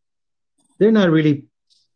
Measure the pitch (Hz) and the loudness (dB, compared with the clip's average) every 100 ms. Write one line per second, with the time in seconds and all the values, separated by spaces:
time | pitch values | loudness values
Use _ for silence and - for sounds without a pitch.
0 | _ _ _ _ _ _ _ - 208 220 | _ _ _ _ _ _ _ -4 0 0
1 | 185 156 151 139 - _ _ _ _ | 0 0 -2 -4 -8 _ _ _ _